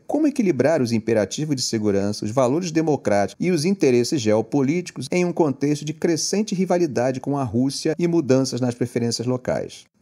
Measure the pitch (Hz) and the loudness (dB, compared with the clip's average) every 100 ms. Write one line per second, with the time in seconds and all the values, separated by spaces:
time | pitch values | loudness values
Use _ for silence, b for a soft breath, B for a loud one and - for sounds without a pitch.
0 | - 294 311 - 202 131 131 160 120 117 | -4 0 0 2 0 2 2 2 2 0
1 | 113 110 98 - 156 135 - 113 104 98 | 2 0 0 -2 -4 -4 -2 -2 0 0
2 | 101 104 107 120 123 147 185 156 160 139 | 0 -4 -4 0 0 0 -2 -2 0 0
3 | - 101 98 - 170 175 165 196 143 120 | 2 2 0 -2 -2 0 0 2 4 4
4 | 120 156 107 107 110 143 131 175 180 - | 2 0 2 2 2 0 0 0 -4 -10
5 | 131 180 175 170 156 131 143 147 151 156 | -4 -2 0 2 0 0 -2 -2 -4 -4
6 | 175 156 - 196 220 180 185 180 170 117 | 0 0 0 -2 -2 -2 0 2 0 0
7 | 127 127 135 143 127 113 131 - 156 156 | 0 -2 -4 -4 -2 0 -2 -2 -4 0
8 | 170 170 127 131 131 123 123 117 117 120 | 2 2 4 2 2 -2 -2 -2 -4 -2
9 | 117 113 117 127 - 67 50 - - _ | -2 -2 -2 -2 -2 -4 -4 -12 -20 _